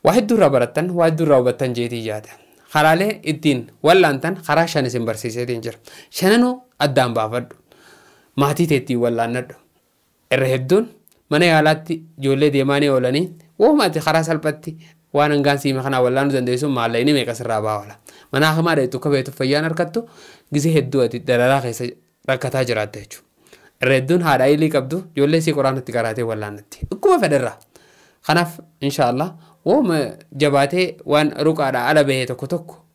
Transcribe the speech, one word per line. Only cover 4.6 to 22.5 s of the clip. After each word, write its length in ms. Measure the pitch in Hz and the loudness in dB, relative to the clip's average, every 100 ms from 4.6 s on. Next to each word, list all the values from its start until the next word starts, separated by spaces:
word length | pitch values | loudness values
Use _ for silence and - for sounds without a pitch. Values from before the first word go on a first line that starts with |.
| 165 | 0
shan 200 | 160 127 | -2 -2
isin 160 | 120 | -4
barsiiseetiin 560 | 113 110 120 113 120 117 | -4 -6 -8 -6 -6 -6
jira. 160 | 117 - - - - | -8 -14 -20 -20 -14
Shananuu 520 | - 185 233 247 254 _ _ | -2 2 4 2 -2 _ _
addaan 360 | 147 131 127 | 0 2 0
baafadhu. 420 | 113 110 120 120 - _ _ - - _ _ _ - | -2 -4 -6 -8 -20 _ _ -20 -20 _ _ _ -2
Maatii 300 | 143 151 170 | -2 0 0
teettiin 340 | 143 127 120 | 0 0 -2
wallaannadhu. 520 | 120 117 117 123 123 - _ _ _ _ _ _ _ | 0 -2 -4 -6 -10 -20 _ _ _ _ _ _ _
Irra 160 | 131 131 | 0 0
hedduun 400 | 131 131 190 226 - _ _ _ | -2 2 0 0 -12 _ _ _
mana 140 | 151 | 2
yaalaatti 580 | 175 160 151 156 160 160 - - | 4 4 4 0 -4 -10 -10 -4
ijoollee 340 | 135 135 147 | -2 2 2
deemaanii 360 | 135 135 143 147 | 2 2 2 2
oolanii, 380 | 131 123 139 180 - _ - | 2 2 0 -4 -8 _ 2
wooma 260 | 226 302 | 4 4
ati 160 | 196 156 | 2 0
karaa 220 | 156 160 | 0 0
salphatti 540 | 160 160 156 147 - 160 - _ _ | 0 -2 -2 -6 -14 -16 -20 _ _
waan 180 | 143 151 | 0 2
hangaan 260 | 147 143 143 | 2 2 0
siima 240 | 139 131 | 0 -2
kanaa 180 | 131 131 | -2 0
wallaanuu 300 | 123 131 143 | 2 2 0
dandeessu 360 | 139 123 127 147 | 0 -2 -2 -2
maallaqni 440 | 127 117 117 135 | -2 0 0 2
meeqa 220 | 143 117 | 2 -2
sirraa 260 | 113 117 110 | -6 -4 -4
baa 160 | 107 107 | -2 -6
oola? 140 | 101 - - - _ | -8 -20 -20 -20 _
Mana 200 | 135 156 | 0 2
hakimaa 240 | 160 170 151 | 2 0 0
dheetu 200 | 127 131 | -2 -4
akka 140 | 151 | -2
beetu 220 | 139 131 | -2 -4
fayyaan 320 | - 135 147 | -4 -2 0
harkattu, 440 | 160 160 170 196 233 - - - _ | -2 -4 -4 -6 -10 -20 -20 -20 _
gisee 180 | 147 156 | -2 2
hedduu 260 | 160 127 139 | 0 0 0
ati 160 | 117 123 - | 0 -2 -2
dararaa 340 | 120 123 135 | 0 2 2
keessa 240 | 123 110 123 - _ _ - | -2 -8 -10 -12 _ _ -6
rakkataa 360 | 131 131 | -4 -2